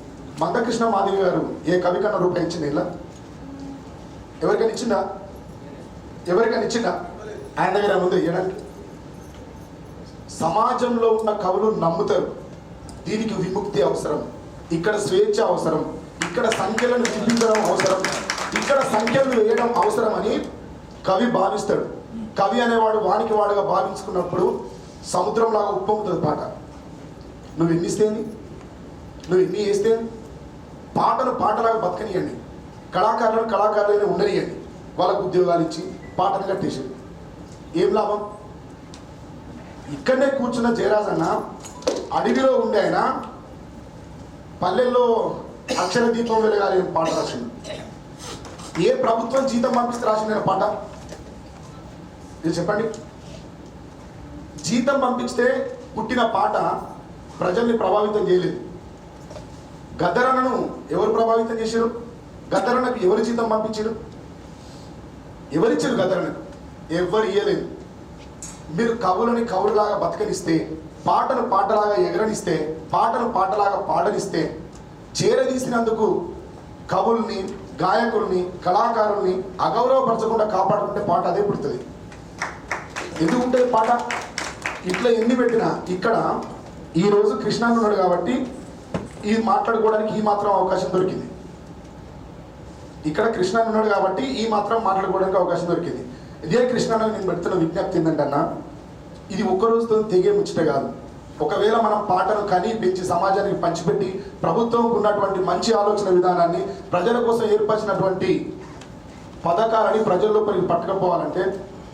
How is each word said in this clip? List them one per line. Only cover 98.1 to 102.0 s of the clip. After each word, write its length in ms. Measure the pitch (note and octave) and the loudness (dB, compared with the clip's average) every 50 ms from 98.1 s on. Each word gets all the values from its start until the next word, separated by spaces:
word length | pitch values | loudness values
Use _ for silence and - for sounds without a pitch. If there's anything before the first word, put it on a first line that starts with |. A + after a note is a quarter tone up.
| D3+ D3 | 2 2
అన్న, 340 | C#3+ - C#3 C#3+ C#3 - - - - - - - - - - - - - - - - - | 0 0 2 0 0 0 -4 -8 -10 -14 -16 -16 -18 -18 -18 -18 -18 -18 -18 -18 -12 -8
ఇది 120 | F#3 F#3+ | -4 -2
ఒక్క 220 | G#3 F#3 F#3+ F#3+ A3 | 2 2 2 4 4
రోజుతో 380 | A3+ A3+ A#3 A3+ A3 G#3+ A3 | 4 4 4 4 4 2 2
తెగే 300 | G#3+ - F#3 F3+ F3+ G3+ | 4 4 4 4 6 6
ముచ్చట 340 | G3+ F#3+ E3 - - F3 D#3+ | 4 4 2 0 0 0 2
కాదు. 260 | D3+ - - A#2+ - - - - - - - - - - - - | 2 2 0 -2 -2 -6 -10 -14 -16 -16 -16 -18 -16 -6 -2 -2
ఒకవేళ 320 | - G3+ F#3+ G3+ A3 A#3 | 0 2 4 4 4 6
మనం 300 | A#3 A3+ G#3+ G#3 - | 4 4 4 2 0